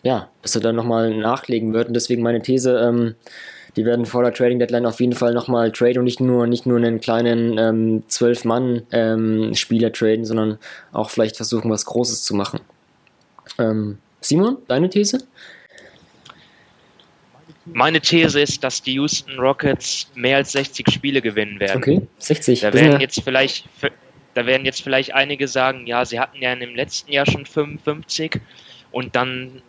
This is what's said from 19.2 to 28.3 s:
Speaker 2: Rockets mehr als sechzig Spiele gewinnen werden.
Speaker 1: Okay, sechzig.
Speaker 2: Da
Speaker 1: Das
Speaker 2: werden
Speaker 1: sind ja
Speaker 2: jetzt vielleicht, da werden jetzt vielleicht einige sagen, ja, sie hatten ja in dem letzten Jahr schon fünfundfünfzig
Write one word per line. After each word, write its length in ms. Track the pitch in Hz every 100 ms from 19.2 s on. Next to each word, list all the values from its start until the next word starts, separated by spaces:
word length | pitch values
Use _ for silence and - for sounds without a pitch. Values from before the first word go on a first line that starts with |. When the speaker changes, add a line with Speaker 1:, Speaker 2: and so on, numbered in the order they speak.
| - 135
Speaker 2:
Rockets 680 | 131 143 147 123 - - -
mehr 240 | - 123 139
als 140 | 135
sechzig 400 | 139 135 - 123
Spiele 280 | - 143 135
gewinnen 400 | 117 104 104 101
werden. 180 | 98 98
Speaker 1:
Okay, 240 | - 175 - _
sechzig. 400 | - 147 - 123
Speaker 2:
Da 80 | 107
Speaker 1:
Das 100 | 127
Speaker 2:
werden 120 | 156
Speaker 1:
sind 100 | 139
ja 40 | 135
Speaker 2:
jetzt 160 | -
vielleicht, 420 | - 131 135 - - - 143 - _ - _ -
da 100 | 120
werden 200 | 131 135
jetzt 180 | -
vielleicht 320 | - 131 135 135
einige 320 | 139 143 139
sagen, 400 | 131 131 131 120
ja, 180 | 120 123
sie 140 | 117
hatten 220 | 131 139
ja 120 | 127
in 60 | 127
dem 160 | 123 120
letzten 360 | 127 - -
Jahr 140 | 143 139
schon 180 | - 143
fünfundfünfzig 960 | - 147 147 - 151 - - 156